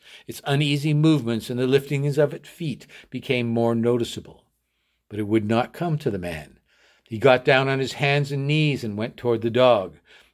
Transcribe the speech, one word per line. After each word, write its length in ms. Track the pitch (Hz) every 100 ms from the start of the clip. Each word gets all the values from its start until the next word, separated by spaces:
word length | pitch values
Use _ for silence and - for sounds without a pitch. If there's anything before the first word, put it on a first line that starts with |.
| - - -
Its 140 | - -
uneasy 480 | 143 147 143 151
movements 560 | 147 160 151 117 113 107
and 100 | 120
the 80 | 127
liftings 500 | 135 135 143 143 139
of 160 | 147
its 140 | 147 -
feet 400 | - 165 113 - - -
became 400 | 127 - 123 120
more 260 | 117 117 117
noticeable. 720 | 117 120 113 - - - _ _ _ _ _ _ -
But 100 | 104
it 80 | 104
would 160 | 110
not 300 | 104 113 117
come 240 | - 175 151
to 120 | -
the 80 | 101
man. 400 | 87 78 - _ _ _ _ _
He 140 | - 110
got 260 | 131 127
down 240 | 147 135 135
on 120 | 135
his 140 | 127
hands 380 | - 143 143 139
and 160 | 139 139
knees 380 | 151 151 127 113
and 120 | 101
went 200 | 117 -
toward 240 | 120 113
the 80 | 113
dog. 480 | 113 127 113 92 - _ - _